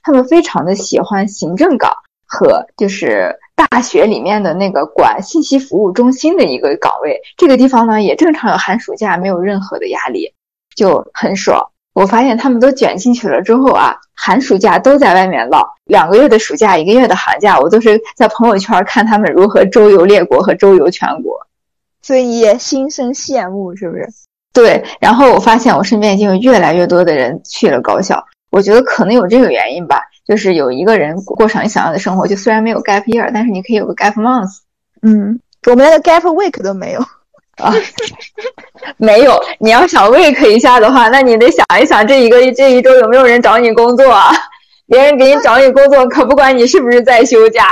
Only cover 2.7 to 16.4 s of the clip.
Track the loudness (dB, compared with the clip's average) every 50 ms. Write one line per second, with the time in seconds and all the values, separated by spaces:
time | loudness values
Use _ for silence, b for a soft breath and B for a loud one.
2.7 | _ -6 -6 -6 -6 -6 -6 -4 -4 -2 -4 -6 -6 b b b _ -4 -2 -2
3.7 | -2 -4 -4 -2 -2 0 0 0 -2 -4 -4 -4 -4 -4 -4 -4 -4 -4 -6 -4
4.7 | -4 -4 -6 -4 -2 0 0 0 0 -4 -10 -6 -4 -4 -2 -2 -4 -4 -4 -4
5.7 | -4 -2 -2 -2 -2 0 0 0 -2 -2 -2 -2 0 0 -2 -2 -2 -4 -4 -4
6.7 | -4 -2 -4 -4 -4 -4 -6 -6 -6 -8 B B B 0 2 2 4 4 2 2
7.7 | 2 0 0 0 -2 -2 -2 -2 -2 0 0 -2 -2 -2 -4 -4 -4 -4 -4 -4
8.7 | -6 -6 -6 -10 -10 -8 -6 -6 -4 -4 -4 -6 -6 -4 -4 -4 -6 -6 -8 -10
9.7 | -12 -10 -10 -10 -10 -10 -10 -10 -8 -10 -10 -10 _ _ _ _ _ _ _ _
10.7 | _ -2 0 0 0 -2 -4 -8 _ -8 -6 -6 -6 -6 -4 -2 -2 -2 -4 -6
11.7 | _ _ _ _ _ -2 -2 0 0 0 0 0 -2 -2 -2 -2 0 2 2 0
12.7 | 2 0 -2 -4 -4 -4 -2 -2 -2 -2 -2 -4 -4 -4 -2 0 0 0 2 0
13.7 | 0 0 0 -2 -2 -6 _ _ _ -12 -4 -2 -2 -2 0 -2 -2 0 0 0
14.7 | 0 0 2 2 2 4 2 2 2 2 0 -2 -4 -6 -4 -2 0 -2 -2 -2
15.7 | -6 _ _ _ 2 2 2 4 4 2 4 4 2 2